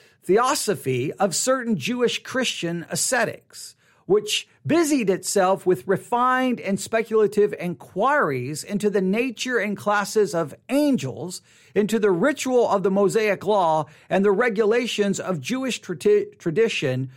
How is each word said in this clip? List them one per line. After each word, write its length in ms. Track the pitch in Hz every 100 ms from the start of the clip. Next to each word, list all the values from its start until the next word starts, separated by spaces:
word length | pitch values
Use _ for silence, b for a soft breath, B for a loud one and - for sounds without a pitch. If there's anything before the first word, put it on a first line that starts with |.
| b b
theosophy, 920 | - 202 254 285 - 143 131 127 139
of 200 | - 196
certain 440 | 151 247 262 233 190
Jewish 440 | 160 247 240 -
Christian 640 | - 254 254 - 170 170 -
ascetics, 880 | 165 - 247 220 - _ - - b b b -
which 440 | 208 - - b b -
busied 420 | 320 311 285 196
itself 560 | 180 - 208 185 185 185
with 220 | 180 185
refined 720 | 185 - 240 254 254 254 240
and 180 | 190 196
speculative 760 | - 226 226 220 208 208 208
inquiries 1120 | - 175 - - 185 247 294 185 127 127 151 -
into 240 | 202 208
the 120 | 196
nature 580 | 190 214 262 214 254 233
and 180 | 208 196
classes 580 | 208 208 196 220 196 170
of 180 | 151 - -
angels, 720 | 269 294 247 131 107 170 - b b b
into 260 | 190 214 226
the 120 | 208
ritual 560 | 175 262 294 262 247 214
of 160 | 196
the 80 | 190
Mosaic 540 | 196 196 208 214 180 165
law, 400 | 208 170 156 151 B B
and 160 | 185 202
the 60 |
regulations 880 | 190 247 202 208 240 247 - 202 190
of 180 | 190 175
Jewish 400 | 127 254 262 -
tradi-, 580 | - 170 208 208 202 -
tradition 760 | 175 165 226 - 143 127 131